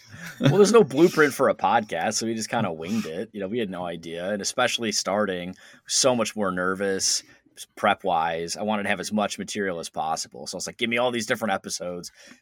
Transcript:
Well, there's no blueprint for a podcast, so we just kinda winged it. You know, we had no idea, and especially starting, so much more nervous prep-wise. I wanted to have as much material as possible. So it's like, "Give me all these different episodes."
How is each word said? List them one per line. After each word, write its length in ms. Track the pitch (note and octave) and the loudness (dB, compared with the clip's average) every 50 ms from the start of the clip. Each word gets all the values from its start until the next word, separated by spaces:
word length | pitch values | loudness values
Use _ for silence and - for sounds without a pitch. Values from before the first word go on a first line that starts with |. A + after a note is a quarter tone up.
| - - - - - - - - | -16 -20 -18 -16 -16 -14 -4 0
Well, 180 | - C#3 D#3+ | 2 4 6
there's 160 | G3 G#3 F#3+ G#3+ | 8 8 8 8
no 100 | A#3 G3+ | 8 6
blueprint 500 | B2 B2 C#3 E3+ F3+ - D#3 D3+ C#3 A#2+ | 6 6 6 6 6 6 6 4 4 4
for 140 | - C3+ | 4 2
a 80 | A2 F#2 | 2 2
podcast, 600 | - - F#2 G#2+ A#2 G#2+ G#2+ - E2 E2+ A2 A2 | 2 2 2 4 2 2 0 -2 -2 -2 -2 -2
so 100 | - A2+ | -2 -2
we 80 | A2+ A2+ | -2 -4
just 160 | A2+ G#2+ - | -4 -4 -2
kinda 220 | - A#2+ G#2+ F#2 | -2 -2 0 -2
winged 340 | E2 D#2 D#2+ F2+ A2 G#3+ - | -2 -4 -6 -4 -2 -2 -4
it. 240 | D#2+ D#2 F2+ A2+ A2 - | -4 -6 -8 -8 -8 -8
You 60 | G#2 | -8
know, 80 | F#2+ | -6
we 120 | F#2+ G#2+ B2 | -4 -4 -4
had 100 | A2 F#2 | -4 -4
no 160 | F#2 F2 F2+ | -6 -6 -8
idea, 460 | F2 F2 E2+ E2 E2+ E2 E2+ F2+ F#2+ | -8 -8 -10 -10 -10 -8 -6 -4 -4
and 100 | G#2+ G2+ | -4 -4
especially 500 | F#2 - - - B2 A#2 - - A#2+ G#2+ | -4 -4 0 0 0 0 0 0 -2 -2
starting, 640 | G2+ - - F#2+ F#2+ G#2 G#2+ F#2+ F#2 F2 F2 F2+ F#2+ - - - - - _ | -2 -2 -2 0 0 0 0 0 -2 -4 -6 -8 -12 -14 -18 -20 -20 -18 _
so 280 | - - - - C3+ B2+ | -4 0 2 2 4 2
much 200 | A#2+ A2 - - | 2 0 -2 -2
more 160 | G#2+ G#2 F#2 | -2 -2 -2
nervous 720 | F2+ F2+ F2+ F#2 F#2+ F#2 G2+ G2 F#2+ F#2+ - - - - - - - _ _ _ _ - - - _ | 0 0 0 0 0 0 -2 -2 -2 0 0 0 -2 -2 -4 -8 -20 _ _ _ _ -20 -20 -18 _
prep-wise. 800 | - - G#2 G2 - - F#2+ F2 D#2+ D#2+ E2+ E2 E2 E2+ E2+ - | 0 2 2 2 2 2 0 0 2 0 0 -2 -4 -4 -6 -6
I 60 | - G#2 | -4 -2
wanted 200 | G#2 G#2+ G#2 G2+ | -2 -2 -2 0
to 60 | G2+ | -2
have 100 | G#2 F2+ | -2 -2
as 120 | F2 - | -2 -2
much 260 | G#2+ G#2+ G2+ G2 - | 0 0 0 0 -2
material 420 | - G2 - - G#2+ G2+ F#2+ F2 E2 | -6 -8 -8 -6 -4 -4 -4 -4 -6
as 100 | D#2+ - | -8 -8
possible. 580 | - E2 D#2 D#2+ E2 D#2+ - - - B1 D2 | -6 -4 -4 -2 -4 -4 -6 -8 -12 -14 -12
So 100 | - - | -10 -10
it's 80 | F2+ - | -8 -8
like, 120 | - E2 | -10 -6
"Give 120 | - A#2 A2+ | -4 -4 -2
me 80 | A#2 | 0
all 140 | A#2+ B2 B2 | 0 0 0
these 160 | A#2+ A#2 G#2+ | 0 -2 -2
different 260 | - B2+ G#2+ A#2 G#2+ G2 | -2 -2 -2 -2 -2 -2
episodes." 580 | F#2+ - G2 - - F2+ F2 F2+ F2 E2+ - - - - - - _ | -2 -4 -6 -10 -8 -8 -8 -8 -8 -10 -14 -18 -20 -20 -20 -20 _